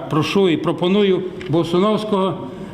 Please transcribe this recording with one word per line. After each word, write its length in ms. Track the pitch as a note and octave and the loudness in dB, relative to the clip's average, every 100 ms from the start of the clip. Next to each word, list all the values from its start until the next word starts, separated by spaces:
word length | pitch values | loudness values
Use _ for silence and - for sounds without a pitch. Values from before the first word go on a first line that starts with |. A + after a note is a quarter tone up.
| - | -4
прошу 400 | D3+ D3 G3 F#3+ | -2 0 2 2
і 80 | D3+ | 2
пропоную 640 | E3 - F3+ G3+ G3+ F3+ - - - | 0 0 2 4 4 2 -2 -8 -2
Босуновського 960 | D#3+ D#3+ F3 G#3 G#3 G#3+ G3 F#3+ D#3 - - - | -2 0 2 2 0 0 0 0 -4 -10 -12 -14